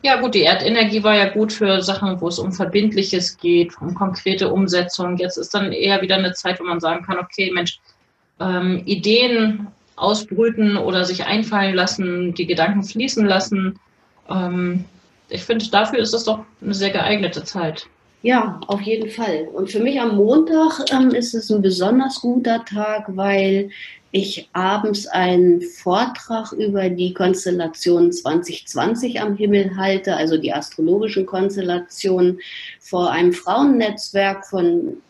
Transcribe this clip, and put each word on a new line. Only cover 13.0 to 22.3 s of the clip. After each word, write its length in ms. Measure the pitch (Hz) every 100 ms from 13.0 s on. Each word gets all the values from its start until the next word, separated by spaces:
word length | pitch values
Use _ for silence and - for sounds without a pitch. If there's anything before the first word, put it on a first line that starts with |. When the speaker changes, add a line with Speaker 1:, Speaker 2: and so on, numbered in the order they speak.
| 262 226 202
Speaker 1:
lassen. 540 | 190 - 196 185 190 _ _ _ _ -
Ähm, 540 | 190 180 180 180 180 - _ _ _ _
ich 140 | -
finde, 260 | - 226 214
dafür 280 | 202 214 254
ist 140 | 214
das 120 | 226 220
doch 180 | 214 - _
eine 120 | 202
sehr 160 | 196 196
geeignete 560 | 190 165 208 180 - -
Zeit. 420 | 190 160 156 - _ _ _
Speaker 2:
Ja, 360 | 233 254 208 170 -
auf 140 | 202
jeden 280 | 202 220 214
Fall. 380 | - 220 156 160
Und 180 | - 190
für 80 | 208
mich 220 | 240 277
am 160 | 233 202
Montag, 640 | 208 294 320 311 320 - 262
ähm, 200 | 262 254
ist 220 | 233 233
es 160 | 226 220
ein 120 | 214
besonders 580 | 196 180 190 254 269 262
guter 460 | 240